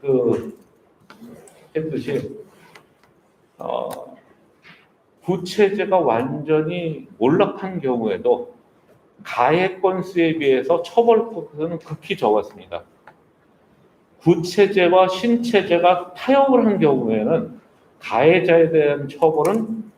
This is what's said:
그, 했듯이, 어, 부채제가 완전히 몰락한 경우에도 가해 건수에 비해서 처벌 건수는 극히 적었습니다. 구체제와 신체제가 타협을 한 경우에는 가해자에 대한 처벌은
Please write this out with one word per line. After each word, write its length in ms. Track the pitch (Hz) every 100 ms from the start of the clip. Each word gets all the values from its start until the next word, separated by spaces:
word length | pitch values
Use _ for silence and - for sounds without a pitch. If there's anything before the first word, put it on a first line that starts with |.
그, 560 | 139 131 120 110 113 - _ _ _ _ _ - 233 - - _ _ 160
했듯이, 600 | 156 143 - 139 - - - _ - - _ _ _ _ _ _ _ _
어, 300 | - 60 - - - - _ _ _ _ - - _ _ _ _
부채제가 760 | - 185 180 - 196 208 196 185
완전히 1080 | 143 113 135 151 151 156 156 180 165 143 - -
몰락한 640 | 117 170 190 - 190 180
경우에도 720 | 135 123 110 90 123 117 - - _ _ _ _ _ _
가해 560 | - - 123 165 190 185
건수에 580 | 190 185 175 175 165 160
비해서 440 | 143 131 127 170
처벌 460 | 170 - 233 220 233
건수는 500 | 214 - 147 160 170
극히 380 | - 156 - 185
적었습니다. 680 | 113 107 101 101 92 85 - _ - _ _ _ _ _ _ _ _ _ _ _
구체제와 840 | 160 180 165 - 196 196 175 185 185
신체제가 1080 | - 240 233 - 202 - 170 175 180 -
타협을 520 | - - 277 277 269 220
한 140 | 190
경우에는 800 | 160 127 117 110 110 165 - - _ _ _ _
가해자에 680 | - 107 147 180 180 170 160
대한 380 | 165 147 143 139
처벌은 760 | - 165 156 160 220 220 - -